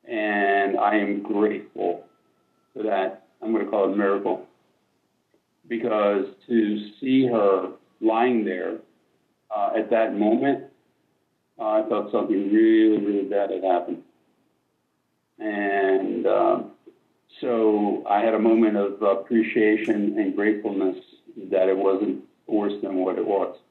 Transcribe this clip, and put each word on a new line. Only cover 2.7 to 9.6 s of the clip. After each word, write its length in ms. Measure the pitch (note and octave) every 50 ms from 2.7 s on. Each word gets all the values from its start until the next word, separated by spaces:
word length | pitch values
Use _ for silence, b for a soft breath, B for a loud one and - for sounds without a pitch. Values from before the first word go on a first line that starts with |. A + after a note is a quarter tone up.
for 120 | _ - G#2+
that, 400 | G#2+ G2 F#2+ F#2 F#2 - - _ _ _ _
I'm 100 | A#2 A2
gonna 140 | A2+ G#2 G2
call 220 | G2 A2+ G#2 F#2+ F#2
it 40 | G2
a 20 |
miracle, 500 | G#2 G2+ G2 G2+ G2 G2+ G2 F#2 F#2 - _ _ _ _ _ _ _ _ _ _ _ _ _ _ _ _ _ _ _ _ _ _ _ _
because 600 | - A#2 A2 - A#2 A2 G#2+ G#2 G2+ G2+ G2 F#2 - - _ _
to 440 | - A#2+ A2+ G#2+ G#2 G#2 G#2 - - - _
see 260 | - C3 C3 C3+ C3
her 440 | A#2 A#2 G#2+ G2+ G2 F#2+ F#2+ F#2 F#2+ - - _ _ _ _
lying 440 | A2 A2 A2 A2+ A#2+ B2+ B2 A2+ G#2+
there, 340 | G2 F#2 F2+ F2 F2+ F#2 - - _ _ _ _ _ _ _ _ _ _ _ _ _ G#2+
uh, 160 | G#2